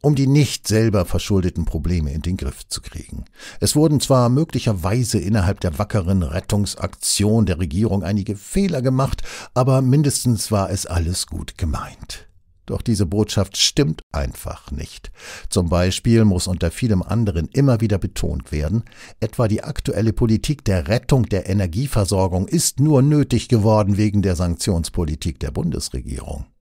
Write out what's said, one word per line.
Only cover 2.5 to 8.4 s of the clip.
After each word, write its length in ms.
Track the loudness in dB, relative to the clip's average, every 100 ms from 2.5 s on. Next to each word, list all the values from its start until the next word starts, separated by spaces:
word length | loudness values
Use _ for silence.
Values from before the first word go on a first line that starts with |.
| -8 -12
zu 140 | -12
kriegen. 420 | -12 -16 -14 -14 -14 -18 -18 -4
Es 140 | 0
wurden 240 | 2 4 2
zwar 300 | 2 4 4
möglicherweise 920 | 2 0 -2 -2 0 0 0 0 -2
innerhalb 420 | 0 0 0 0
der 180 | -4 -2
wackeren 440 | -2 -2 2 0
Rettungsaktion 1200 | 0 -4 -2 -2 -2 -4 -8 -6 -4 0 2 4 2
der 120 | 0
Regierung 440 | -2 0 0 0
einige 340 | 0 -2 -4
Fehler 460 | -8